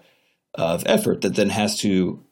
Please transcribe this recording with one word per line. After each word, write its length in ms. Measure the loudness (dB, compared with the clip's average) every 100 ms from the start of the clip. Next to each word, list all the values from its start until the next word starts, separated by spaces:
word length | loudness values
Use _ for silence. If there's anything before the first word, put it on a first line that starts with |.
| _ _ _ _ _
of 300 | -4 -2 -2 2
effort 360 | 2 2 0
that 120 | 0
then 160 | 0 0
has 280 | 0 -2 -2
to, 420 | 0 2 0 -2 -14